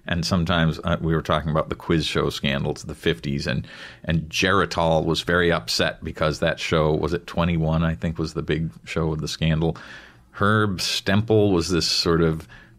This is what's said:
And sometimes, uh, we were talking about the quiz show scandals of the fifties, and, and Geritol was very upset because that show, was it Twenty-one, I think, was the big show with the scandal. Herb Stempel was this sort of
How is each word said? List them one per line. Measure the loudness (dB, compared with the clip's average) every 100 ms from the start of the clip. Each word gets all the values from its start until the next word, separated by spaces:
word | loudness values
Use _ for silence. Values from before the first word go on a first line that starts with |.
| -6
And | -4
sometimes, | 0 0 2 2 2 0
uh, | -2 -2
we | 0
were | 0
talking | 0 0 0
about | -2 -2
the |
quiz | -4 0 0 0
show | -2 -2
scandals | -2 -2 -2 -4 -6
of | -10
the |
fifties, | -4 -2 -2 -4 -4 -4
and, | -4 -6 -12 -18 -10
and | -4 -4 -2
Geritol | 0 2 4 2 0 2 2
was | 2 0
very | 2 2 4
upset | 2 0 -2 -2 -2
because | -8 -2 -2 0
that | -2 -2
show, | 0 2 2
was | 2 0
it | -4 -4
Twenty-one, | -2 0 0 0 2
I | 0
think, | -2 -4 -4
was | -6
the | -4
big | -2 -2 -4 -8 -8
show | -2 -2
with | -2
the | -6
scandal. | -2 0 2 0 -2 -10 -18 -20 -20 _
Herb | -2 2 2 2 -2
Stempel | -4 -4 0 2 4 4 6
was | 4 2
this | 0 0
sort | 0 2 4
of | 4 0 -6 -20 -20